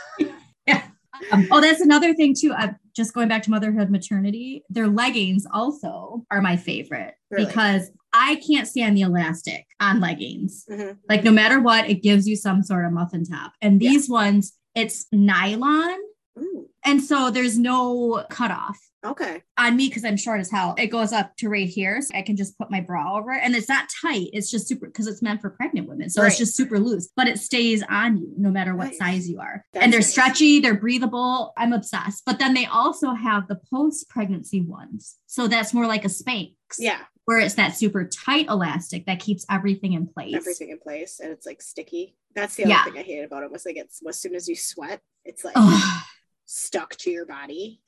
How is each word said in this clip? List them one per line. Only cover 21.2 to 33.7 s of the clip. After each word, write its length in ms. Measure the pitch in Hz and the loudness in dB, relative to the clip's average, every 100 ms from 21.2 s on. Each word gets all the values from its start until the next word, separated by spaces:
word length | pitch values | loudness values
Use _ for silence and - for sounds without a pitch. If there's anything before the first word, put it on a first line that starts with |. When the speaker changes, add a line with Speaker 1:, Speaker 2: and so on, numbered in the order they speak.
| 196 - | -4 -4
Speaker 2:
to 120 | 220 | -4
right 180 | 208 185 | -2 -2
here. 340 | 185 190 220 | -2 -4 -2
So 140 | 277 190 | -4 -6
I 40 | |
can 140 | 190 202 | -4 -2
just 220 | 196 - | -4 -6
put 140 | 226 | -6
my 100 | 190 | -6
bra 360 | 180 180 151 208 | -4 -6 -4 -4
over 140 | 226 | -4
it. 80 | 262 | -4
And 120 | 247 240 | -2 -2
it's 140 | 202 | 0
not 200 | 269 - - | -2 -2 -6
tight. 280 | 330 240 175 | -4 -4 -4
It's 160 | 208 190 | -6 -6
just 180 | 226 - | -6 -4
super, 220 | 262 - | -6 -8
'cause 180 | - 220 | -8 -8
it's 140 | 202 | -4
meant 200 | 220 208 | -4 -4
for 80 | 196 | -8
pregnant 380 | - 277 214 - | -6 -6 -4 -6
women. 220 | - - | -10 -4
So 120 | 208 | 4
it's 100 | 208 202 | 4 4
Speaker 1:
Right. 20 | |
Speaker 2:
just 180 | 233 - | 0 0
super 240 | 262 208 | 0 2
loose, 300 | 233 196 - - | 0 -2 -4 0
but 120 | - | 0
it 120 | 202 | 0
stays 440 | - 247 233 220 - | -2 0 2 0 0
on 280 | 202 233 208 | -2 2 0
you 160 | 170 - | -2 -2
no 120 | 202 | 0
matter 240 | 190 185 180 | 0 -2 -4
what 120 | 269 | -6
Speaker 1:
Nice. 100 | - | -4
Speaker 2:
size 320 | 180 185 175 | -4 -2 -4
you 100 | 170 | -8
are. 260 | - 202 _ | -10 -14 _
Speaker 1:
That's 100 | 185 | 2
Speaker 2:
And 100 | 247 | 6
they're 60 | 233 | 6
Speaker 1:
nice. 100 | 202 | 4
Speaker 2:
stretchy, 480 | - 254 262 302 294 | 4 4 6 6 8
they're 140 | 262 202 | 6 2
breathable. 760 | 220 254 240 247 247 254 220 - | 0 0 0 -2 -2 -2 -4 -2
I'm 160 | 240 | 0
obsessed. 500 | 233 - - - - - | 0 -2 -6 -6 -8 -4
But 140 | 208 | 0
then 140 | 269 | 2
they 120 | 254 240 | 2 2
also 480 | 226 277 - 277 | 0 0 0 -4
have 340 | 233 226 208 190 | -2 0 0 -2
the 120 | 196 - | -8 -6